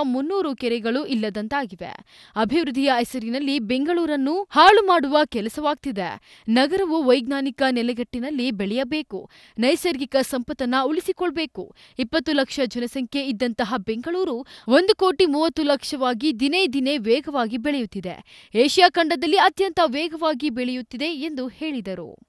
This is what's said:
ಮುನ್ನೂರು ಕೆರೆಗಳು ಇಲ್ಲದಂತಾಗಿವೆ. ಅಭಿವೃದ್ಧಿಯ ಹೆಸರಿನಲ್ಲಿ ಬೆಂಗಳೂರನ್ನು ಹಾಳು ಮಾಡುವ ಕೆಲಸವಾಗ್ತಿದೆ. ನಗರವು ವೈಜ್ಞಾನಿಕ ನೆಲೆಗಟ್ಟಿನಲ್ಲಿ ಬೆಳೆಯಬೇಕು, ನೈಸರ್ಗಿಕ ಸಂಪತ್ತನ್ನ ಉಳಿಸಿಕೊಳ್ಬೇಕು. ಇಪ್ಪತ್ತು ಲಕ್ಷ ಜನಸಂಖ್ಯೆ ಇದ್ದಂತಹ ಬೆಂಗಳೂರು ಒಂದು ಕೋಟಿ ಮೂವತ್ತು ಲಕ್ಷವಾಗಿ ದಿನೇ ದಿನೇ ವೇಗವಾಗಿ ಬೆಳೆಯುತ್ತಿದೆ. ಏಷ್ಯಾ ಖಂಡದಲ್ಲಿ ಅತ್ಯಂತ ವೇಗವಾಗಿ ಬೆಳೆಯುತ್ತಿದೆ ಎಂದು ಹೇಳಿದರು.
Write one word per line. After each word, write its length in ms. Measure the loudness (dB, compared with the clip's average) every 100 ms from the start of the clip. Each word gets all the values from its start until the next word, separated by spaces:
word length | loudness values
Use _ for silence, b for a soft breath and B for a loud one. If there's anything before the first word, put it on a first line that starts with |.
ಮುನ್ನೂರು 520 | 4 0 0 0 -2
ಕೆರೆಗಳು 520 | -2 -2 -2 0 -2 0
ಇಲ್ಲದಂತಾಗಿವೆ. 960 | -2 -2 -4 -4 -4 -6 -10 -14 -14 -20 B B -2
ಅಭಿವೃದ್ಧಿಯ 560 | 0 2 0 0 2 2
ಹೆಸರಿನಲ್ಲಿ 600 | 0 -4 -4 -4 -2 -2
ಬೆಂಗಳೂರನ್ನು 840 | 0 0 2 0 0 0 0 -2
ಹಾಳು 440 | 0 8 10 8 6
ಮಾಡುವ 300 | 2 4 2
ಕೆಲಸವಾಗ್ತಿದೆ. 1160 | 2 -2 -4 -4 -4 -4 -6 -6 -6 -8 _ -12 0
ನಗರವು 540 | 2 4 2 0 2
ವೈಜ್ಞಾನಿಕ 600 | 4 2 2 -4 -4 0 0
ನೆಲೆಗಟ್ಟಿನಲ್ಲಿ 800 | 0 -2 -4 -6 -6 -6 -4 -4
ಬೆಳೆಯಬೇಕು, 800 | -2 -2 -2 -2 -6 -6 -12 -14 b b -2
ನೈಸರ್ಗಿಕ 580 | 0 2 0 -2 0 0
ಸಂಪತ್ತನ್ನ 540 | 0 -4 -6 -6 -2 0
ಉಳಿಸಿಕೊಳ್ಬೇಕು. 880 | 0 -2 -4 -2 -2 -4 -6 -8 -14 -16 b b
ಇಪ್ಪತ್ತು 340 | -2 -2 0
ಲಕ್ಷ 280 | 0 0 -2 -4
ಜನಸಂಖ್ಯೆ 600 | -2 -6 -6 -4 -4 -4
ಇದ್ದಂತಹ 480 | -2 -4 -2 -4 -4
ಬೆಂಗಳೂರು 720 | -4 -6 -4 -2 -2 -4 -8 B B
ಒಂದು 260 | 4 6
ಕೋಟಿ 320 | 4 4 4 2
ಮೂವತ್ತು 360 | 2 0 0
ಲಕ್ಷವಾಗಿ 760 | 0 0 -2 -2 -2 0 -2 0
ದಿನೇ 260 | 0 2 0
ದಿನೇ 320 | 0 0 -2
ವೇಗವಾಗಿ 580 | 2 0 0 -2 -2 -2
ಬೆಳೆಯುತ್ತಿದೆ. 680 | -2 -2 -4 -8 -10 -12 -18 B B
ಏಷ್ಯಾ 340 | 2 4 6 4
ಖಂಡದಲ್ಲಿ 480 | 4 0 0 2 4
ಅತ್ಯಂತ 440 | 4 2 -2 2
ವೇಗವಾಗಿ 680 | 0 0 -6 -2 -2 -2 -4
ಬೆಳೆಯುತ್ತಿದೆ 560 | -4 -4 -6 -8 -6 -6
ಎಂದು 420 | -6 -8 -6 -8
ಹೇಳಿದರು. 680 | -8 -8 -6 -8 -10 -12 -18